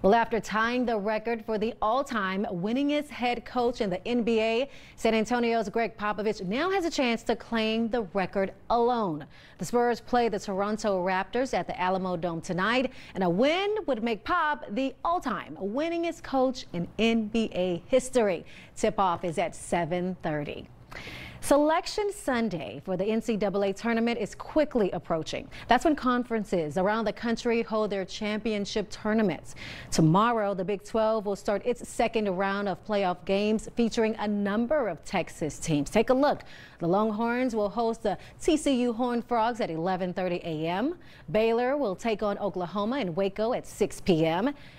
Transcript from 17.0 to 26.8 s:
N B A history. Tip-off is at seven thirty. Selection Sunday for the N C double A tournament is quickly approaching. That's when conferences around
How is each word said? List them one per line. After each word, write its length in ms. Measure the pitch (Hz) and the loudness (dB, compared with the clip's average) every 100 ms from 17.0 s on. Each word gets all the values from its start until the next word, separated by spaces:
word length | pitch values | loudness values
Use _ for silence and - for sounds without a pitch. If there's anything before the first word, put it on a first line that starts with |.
N 260 | 226 226 214 | 2 2 2
B 240 | 226 220 | 0 0
A 300 | - 185 175 - | 0 0 -2 2
history. 580 | 254 254 254 214 165 - - - - | 2 2 2 2 0 -6 -18 -20 -2
Tip-off 480 | 220 208 190 170 | 0 2 2 2
is 140 | 180 160 | -2 0
at 180 | 170 - | -2 -4
seven 600 | - 180 165 180 180 180 | -2 0 0 -2 -2 -4
thirty. 460 | - 151 147 - - - - - - - - - | -4 -2 -4 -8 -14 -20 -18 -14 -14 -14 -14 -10
Selection 680 | - 285 294 330 - - 415 | 4 6 6 2 0 -2 -2
Sunday 680 | 381 - 247 226 175 - 117 | -2 -2 0 0 -2 -6 -10
for 120 | 175 185 | -6 -2
the 80 | |
N 160 | 196 226 | 0 0
C 160 | 226 214 | 0 0
double 260 | 202 196 | 0 2
A 100 | 196 | 0
tournament 460 | 196 233 226 233 240 | 0 0 0 0 0
is 160 | 202 | -4
quickly 560 | - - - 196 247 190 | -8 -2 2 2 2 0
approaching. 580 | 175 - 165 156 135 - - - | -2 -2 -4 -2 -8 -10 -14 2
That's 160 | 247 | 4
when 100 | 339 | 6
conferences 800 | 294 247 247 247 226 196 185 151 | 2 2 0 0 -4 0 0 0
around 280 | 147 | 0